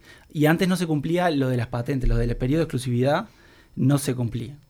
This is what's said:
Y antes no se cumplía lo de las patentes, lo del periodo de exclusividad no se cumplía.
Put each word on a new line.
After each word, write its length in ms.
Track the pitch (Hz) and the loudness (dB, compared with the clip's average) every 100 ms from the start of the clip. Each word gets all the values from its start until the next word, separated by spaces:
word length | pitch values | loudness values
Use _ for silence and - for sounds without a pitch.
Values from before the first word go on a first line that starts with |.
| - - - | -20 -20 -8
Y 140 | 160 147 | 2 2
antes 220 | 165 185 | 4 2
no 80 | 180 | 0
se 120 | 175 | 0
cumplía 420 | 147 160 175 175 | -2 0 0 0
lo 180 | 143 131 | 2 0
de 80 | 123 | 0
las 100 | 117 | -2
patentes, 400 | 120 120 135 - | -4 -2 0 2
lo 80 | 117 | 2
del 180 | 117 117 | 0 -2
periodo 220 | 127 156 | 0 0
de 40 | 160 | 0
exclusividad 640 | 123 127 120 131 160 220 - - - - - | -4 -2 0 2 0 -4 -14 -20 -20 -12 0
no 220 | 127 139 | 2 2
se 160 | - 123 | 0 -4
cumplía. 420 | 117 113 120 147 | -4 -6 -10 -14